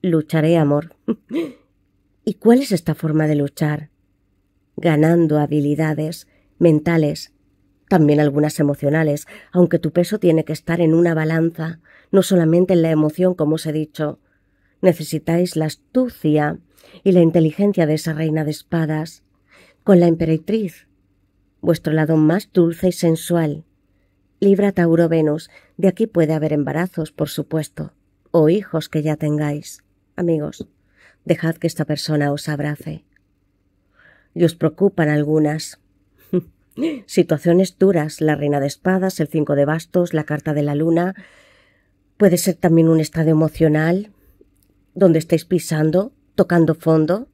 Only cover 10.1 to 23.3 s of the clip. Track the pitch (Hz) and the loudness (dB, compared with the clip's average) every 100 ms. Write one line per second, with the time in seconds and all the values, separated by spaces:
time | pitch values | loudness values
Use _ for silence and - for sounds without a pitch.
10.1 | 214 180 160 - 156 - 170 165 165 170 | 0 2 2 0 -8 -6 0 2 2 2
11.1 | 160 156 160 165 165 160 165 _ _ _ | 0 -2 0 -2 -4 -10 -12 _ _ _
12.1 | 196 185 185 160 165 180 175 160 156 151 | 0 2 2 2 2 2 2 2 0 -2
13.1 | 156 185 180 151 160 165 151 151 - 151 | 0 -2 0 -2 -2 -4 -6 -8 -6 -8
14.1 | - _ _ _ _ _ _ 185 165 156 | -8 _ _ _ _ _ _ 0 0 -6
15.1 | 156 156 170 175 156 156 - _ 254 254 | -6 -2 -2 -2 -2 -6 -8 _ -2 -2
16.1 | - 156 151 147 160 _ _ _ - 196 | -4 0 0 0 -6 _ _ _ -4 2
17.1 | 180 165 170 160 - 202 190 156 151 - | 4 4 4 0 0 -2 0 0 -2 -4
18.1 | 151 160 156 151 151 - 170 156 156 160 | -4 -4 -2 -4 -8 -6 -4 -2 -4 -8
19.1 | - _ _ _ _ _ _ - 185 175 | -14 _ _ _ _ _ _ 4 6 6
20.1 | 170 160 160 160 226 196 - _ _ _ | 2 0 -2 -2 -4 -4 -10 _ _ _
21.1 | _ _ _ _ _ - 160 - 156 151 | _ _ _ _ _ -2 -2 0 0 2
22.1 | 160 156 180 - - 170 165 185 175 170 | 2 2 0 -2 0 0 0 -2 0 0
23.1 | 165 - | -2 -2